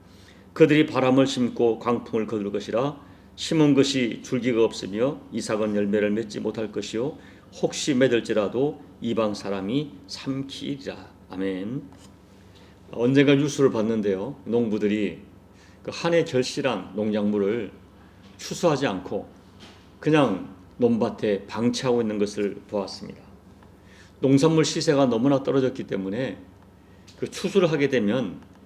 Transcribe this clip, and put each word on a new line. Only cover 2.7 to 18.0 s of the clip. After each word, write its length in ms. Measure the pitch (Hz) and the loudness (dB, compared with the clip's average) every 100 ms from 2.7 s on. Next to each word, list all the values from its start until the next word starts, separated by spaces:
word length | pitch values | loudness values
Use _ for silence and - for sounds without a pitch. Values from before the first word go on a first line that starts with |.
| 107 143 151 - - - | -2 -2 -4 -16 -20 -20
심은 400 | - - 160 147 | -10 -2 4 6
것이 460 | 135 135 135 117 - | 6 4 2 -2 -4
줄기가 400 | - 127 123 113 | -6 -2 0 2
없으며 560 | 110 - 92 104 135 160 - | 2 0 -6 -2 -2 -4 -10
이삭은 420 | 113 110 107 107 | -8 -4 -2 0
열매를 380 | 104 101 107 104 | 0 0 0 0
맺지 260 | 107 110 113 | -2 -4 -6
못할 320 | 107 113 107 | -6 -6 -6
것이요 480 | 107 - 110 139 - - - - - | -8 -8 -6 -6 -8 -18 -20 -20 -6
혹시 340 | 160 - - | -6 -4 -2
맺을지라도 880 | 127 131 117 113 107 95 113 147 - - - | 2 4 2 0 0 0 0 -2 -4 -16 -10
이방 340 | 117 107 107 | -4 -2 -2
사람이 560 | 101 98 98 95 139 147 - - | -2 -6 -6 -2 -4 -4 -12 -16
삼키리라. 1040 | - 135 135 135 - 135 139 - 90 95 - - | -12 -8 -6 -8 -10 -8 -8 -10 -12 -14 -20 -14
아멘. 520 | 92 98 92 104 139 - - - - - - - - - - - | -6 -6 -4 -6 -8 -10 -20 -20 -20 -20 -20 -20 -20 -20 -20 -12
언젠가 420 | 110 123 139 139 | -2 2 6 6
뉴스를 380 | 139 143 - 131 | 6 4 4 4
봤는데요, 640 | 113 110 110 104 95 117 143 | 4 0 0 0 -2 -4 -10
농부들이 760 | 110 117 113 104 104 107 95 80 - - - - - - | -2 -2 0 0 0 0 -2 -6 -18 -20 -20 -20 -20 -16
그 80 | - | -12
한 240 | - 170 | -4 2
해 100 | 170 | 2
결실한 680 | - 127 127 147 135 104 92 | 2 0 -2 -2 -2 -2 -6
농작물을 760 | 104 107 104 104 104 98 117 92 - - - | -4 -2 0 0 0 0 -2 -6 -12 -20 -20